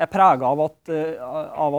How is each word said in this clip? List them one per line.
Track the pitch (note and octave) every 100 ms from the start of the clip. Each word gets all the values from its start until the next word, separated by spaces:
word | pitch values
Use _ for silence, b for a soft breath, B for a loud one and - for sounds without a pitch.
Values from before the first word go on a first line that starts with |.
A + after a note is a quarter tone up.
er | E3
preget | G3+ F#3+ C3+ B2+
av | C#3+ D#3
at, | - -
eh, | D#3 D#3+ D#3+ B2 D3+ D3 C3
av | D3+